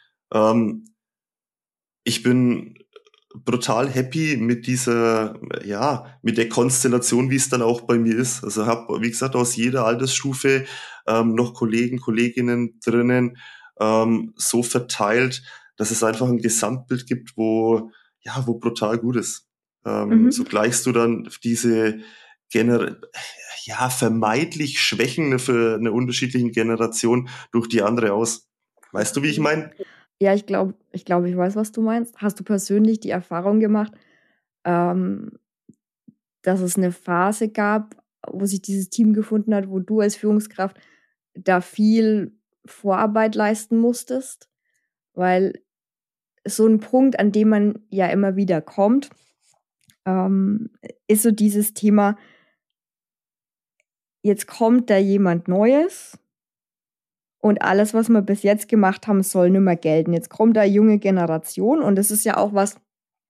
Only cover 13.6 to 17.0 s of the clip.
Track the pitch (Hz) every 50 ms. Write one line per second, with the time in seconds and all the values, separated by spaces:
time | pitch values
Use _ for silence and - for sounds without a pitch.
13.6 | - - _ - 107 110 113 113 113 113 113 110 - - - - - - - 117
14.6 | 120 - - 127 123 - - - 107 101 110 123 131 131 127 - - - - -
15.6 | _ _ _ - 107 107 117 110 113 110 117 117 127 123 120 113 110 113 - -
16.6 | 110 104 127 127 - - 131 123